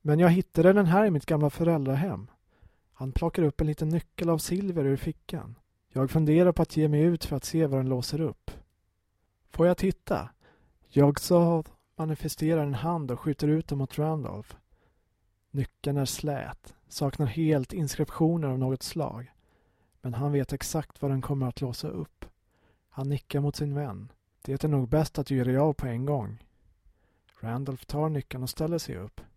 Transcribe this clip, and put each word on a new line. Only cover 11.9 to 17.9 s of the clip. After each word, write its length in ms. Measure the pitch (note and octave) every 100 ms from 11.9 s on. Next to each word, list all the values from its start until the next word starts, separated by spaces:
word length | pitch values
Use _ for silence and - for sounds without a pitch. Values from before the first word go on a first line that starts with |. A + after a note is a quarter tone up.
| -
manifesterar 680 | D#3+ D3+ D#3 - D#3 E3
en 120 | D3
hand 360 | C3 D#3 E3+ C#3
och 100 | A#2+
skjuter 280 | D#3 D3 D3
ut 200 | D#3 -
den 100 | C#3
mot 200 | C3+ -
Randolph. 560 | D3+ D#3 A#2 G2 - - _ _ _ _ _ _ _ _ _
Nyckeln 460 | C#3+ B2 _ C#3+ C#3+
är 80 |
slät, 680 | C3 - D3+ C#3 - - - - _
saknar 380 | - C3+ - C#3+
helt 460 | C3 D#3 D3+ B2+
inskriptioner 760 | G3 C#3+